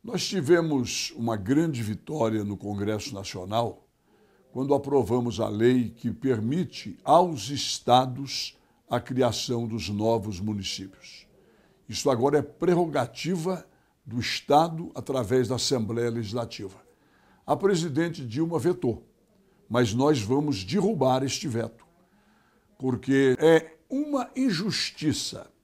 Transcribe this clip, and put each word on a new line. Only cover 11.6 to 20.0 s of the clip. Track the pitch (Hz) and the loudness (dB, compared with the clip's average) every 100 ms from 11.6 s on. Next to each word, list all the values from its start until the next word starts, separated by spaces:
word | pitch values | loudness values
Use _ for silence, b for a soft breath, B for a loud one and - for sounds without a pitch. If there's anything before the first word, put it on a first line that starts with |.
| b b - | b b -12
Isso | 98 143 | -2 0
agora | 123 135 147 | 2 4 2
é | |
prerrogativa | - - 170 175 165 143 120 - 156 180 170 175 - b b b | 0 -2 2 2 2 -2 -4 -4 -4 -2 -4 -6 -10 b b b
do | - 120 | -10 -6
Estado | - - - 143 165 160 175 | -4 -6 4 4 4 -2 -10
através | - - 131 101 127 117 | -10 -4 -4 2 2 2
da | 127 | -2
Assembleia | - 131 107 117 120 | 0 0 0 -2 -2
Legislativa. | 117 107 120 113 - 98 95 _ b b b b b | -2 -4 -6 -6 -10 -14 -16 _ b b b b b
A | - 147 | -4 0
presidente | 196 180 170 135 170 - | 2 2 0 0 -2 -4
Dilma | 127 120 165 165 | -6 -4 -2 0
vetou, | 151 175 127 107 _ _ _ _ b b _ | 0 0 -2 -4 _ _ _ _ b b _
mas | 120 117 | 2 2
nós | 117 | 4